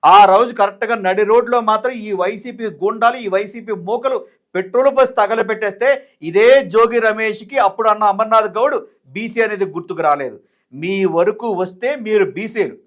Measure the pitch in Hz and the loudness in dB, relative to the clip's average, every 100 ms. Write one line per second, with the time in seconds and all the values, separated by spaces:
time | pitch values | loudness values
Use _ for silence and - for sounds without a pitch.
0 | 151 190 196 190 240 233 202 196 220 226 | 8 8 8 6 2 0 -2 -2 -6 -4
1 | 190 190 208 226 240 240 220 214 233 247 | -2 0 2 2 2 0 0 0 -2 -6
2 | 214 190 180 220 240 208 226 151 185 220 | -8 -4 -4 -4 -12 -10 -10 -4 -4 0
3 | 233 247 220 190 208 233 208 202 175 233 | 0 0 -4 -4 -4 -12 -10 -10 -6 -4
4 | 262 254 - _ _ 180 185 240 269 269 | -2 -4 -8 _ _ -8 -4 2 2 2
5 | 254 240 208 226 220 214 214 196 247 277 | 0 2 0 0 -2 -4 -6 -2 -2 -2
6 | - _ 156 175 226 269 190 202 233 233 | -4 _ -4 2 6 6 4 2 2 2
7 | 220 214 220 214 208 277 202 196 220 214 | -2 -2 -4 -6 -6 -2 -2 0 0 2
8 | 214 196 220 226 214 185 262 285 - _ | 0 0 2 2 2 0 -2 -2 -8 _
9 | _ 131 226 233 226 202 190 160 170 180 | _ -10 -8 -2 -2 -2 -4 -6 -10 -4
10 | 160 143 135 101 _ _ _ 131 170 196 | 0 0 -4 -12 _ _ _ -12 -6 -2
11 | 190 165 175 214 233 185 180 185 240 285 | 0 0 0 -2 -6 -4 -6 -6 -6 -6
12 | 214 214 190 190 220 220 165 - | -2 0 0 -4 -10 -4 -6 -6